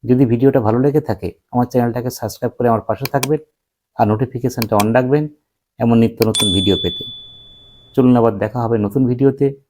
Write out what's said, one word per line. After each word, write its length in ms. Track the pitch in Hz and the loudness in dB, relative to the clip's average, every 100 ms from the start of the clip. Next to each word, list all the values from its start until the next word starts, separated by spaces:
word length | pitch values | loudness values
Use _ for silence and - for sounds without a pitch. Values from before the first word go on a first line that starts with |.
যদি 200 | 117 127 131 | 0 2 2
ভিডিওটা 340 | 117 135 135 | 4 2 2
ভালো 200 | 107 117 | 0 2
লেগে 220 | 143 147 | 2 0
থাকে, 280 | 147 104 90 - _ | -2 -8 -8 -12 _
আমার 160 | 120 123 | -4 0
চ্যানেলটাকে 380 | 127 120 120 123 - | 0 -2 -4 -8 -8
সাবস্ক্রাইব 320 | 110 - 123 - | -10 -6 -8 -2
করে 100 | 120 | 0
আমার 120 | 113 - | 0 -2
পাশে 160 | 110 131 | -6 -4
থাকবেন 260 | 143 135 151 151 _ _ _ _ - | -4 -2 -4 -4 _ _ _ _ -2
আর 80 | 113 | 0
নোটিফিকেশনটা 640 | 107 131 120 123 123 113 107 | 0 -2 -4 -6 -4 -2 0
on 60 | 104 117 | 2 2
রাখবেন 260 | 127 143 151 - _ _ _ _ | 2 0 -2 -10 _ _ _ _
এমন 160 | 120 117 | 2 4
নিত্য 160 | 113 - 110 | 2 2 -2
নতুন 180 | 110 107 98 | 0 0 0
ভিডিও 200 | 98 87 | 0 0
পেতে। 200 | 85 - - - - - - - _ _ _ - | -2 -6 -14 -16 -20 -20 -20 -20 _ _ _ 0
চলুন 180 | 127 123 | 2 4
আবার 160 | 113 101 | 2 0
দেখা 160 | 104 123 | -6 -4
হবে 120 | 117 113 | -4 -2
নতুন 240 | 101 120 127 | -2 -2 -2
ভিডিওতে। 380 | 123 135 135 139 139 | 0 0 0 -4 -4